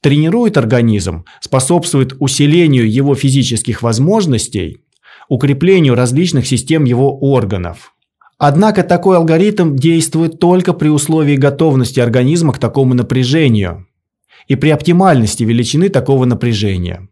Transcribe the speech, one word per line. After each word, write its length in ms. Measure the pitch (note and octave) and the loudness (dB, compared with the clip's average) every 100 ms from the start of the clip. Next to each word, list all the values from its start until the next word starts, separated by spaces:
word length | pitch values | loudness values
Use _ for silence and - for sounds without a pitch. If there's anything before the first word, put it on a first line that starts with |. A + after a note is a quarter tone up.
тренирует 560 | D3 D3 D#3 A3 A#3 D3 | 2 2 2 0 0 0
организм, 680 | A#2 B2 A#2 G#2 F#2 D#2+ - - | 0 2 2 0 -2 -8 -14 -20
способствует 760 | - C3 B2+ F3 E3+ C#3+ C3 C3+ | -4 -2 0 -2 0 -2 -2 -2
усилению 720 | C3+ - C#3+ E3 E3 C3 A2+ | -4 0 2 4 4 2 2
его 240 | A2+ C#3 | 0 0
физических 680 | C#3 C#3 C3+ B2+ A#2 - G#2 | 0 0 0 0 -2 -4 -4
возможностей, 960 | A#2 A2+ D3 G#3+ F3+ A#2 - G2+ E2 - _ _ _ - - | -2 0 0 0 0 -2 -2 -6 -8 -12 _ _ _ -20 -6
укреплению 640 | C3+ C#3 C#3 E3+ F#3+ D3+ | -2 0 0 2 2 4
различных 520 | A#2+ B2 C3 F3+ D3 - | 2 0 0 0 -2 -2
систем 380 | B2 - D#3+ | -4 -2 0
его 320 | C3+ A#2+ C#3 C#3 | 0 2 0 0
органов. 800 | C#3 C3+ A2 G2 F2 E2+ - _ _ _ _ _ | 0 0 0 -6 -8 -12 -20 _ _ _ _ _
Однако 460 | D3 C#3+ G#3+ G#3 | 0 2 2 0
такой 340 | F3 F3 F#3+ F3+ | 0 0 2 2
алгоритм 600 | E3 D#3+ G3+ G#3 E3+ C#3 | 2 2 2 0 -2 0
действует 640 | D3+ E3 D#3 D#3+ E3 E3 | 0 0 0 -2 -4 0
только 320 | F3 F#3 F3 | 2 2 0
при 160 | F3 D3+ | -2 0
условии 480 | D3+ D3 D#3+ D3 C#3+ | 0 0 0 0 2
готовности 640 | C#3 C3+ D#3+ C3 B2 - | 0 2 0 2 0 0
организма 520 | A#2+ B2 B2+ E3+ E3 | 0 0 0 0 0
к 60 | - | -2
такому 360 | A2+ - C3 | -4 0 0
напряжению 920 | B2 - B2+ B2 D#3 D3 A2 F#2+ E2+ F#2 _ _ _ _ _ _ | 0 0 -2 0 2 2 0 -2 -8 -18 _ _ _ _ _ _
и 80 | C3+ | -2
при 140 | D3 | 0
оптимальности 720 | D3+ - F3 F#3+ C#3+ G#2+ - | 0 0 2 4 2 0 -2
величины 440 | A2+ A#2 A#2 C#3+ F#3+ | -2 0 0 0 0
такого 360 | C#3+ B2 C3+ | 0 0 0
напряжения. 840 | B2+ B2 A#2+ A2 G#2 F#2 F2 F2+ F#2+ | 0 0 -2 -2 -2 -4 -6 -10 -18